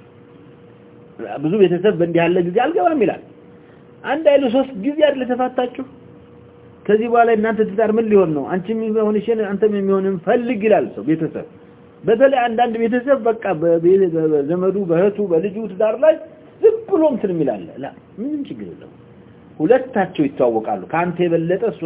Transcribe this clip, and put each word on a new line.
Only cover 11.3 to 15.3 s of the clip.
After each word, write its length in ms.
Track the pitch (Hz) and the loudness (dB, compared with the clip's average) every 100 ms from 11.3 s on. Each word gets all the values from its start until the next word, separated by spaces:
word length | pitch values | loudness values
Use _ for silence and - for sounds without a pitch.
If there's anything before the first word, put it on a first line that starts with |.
| 104 - - - - - - | -8 -14 -20 -20 -20 -20 -8
በተለይ 380 | 156 226 269 262 | 0 4 4 4
አንዳንድ 340 | 240 226 240 226 | 0 0 0 0
ቤተሰብ 400 | 226 247 254 269 | 0 0 0 0
በቃ 220 | 226 220 196 | 0 -2 -4
በቤ-፣ 420 | 160 170 165 170 190 185 160 156 | -2 2 2 4 4 2 0 0
በዘመዱ 480 | 151 143 180 185 190 | 0 0 0 0 -2
በእህቱ 340 | 180 160 202 202 | 0 2 0 0
በልጁ 300 | 190 | 0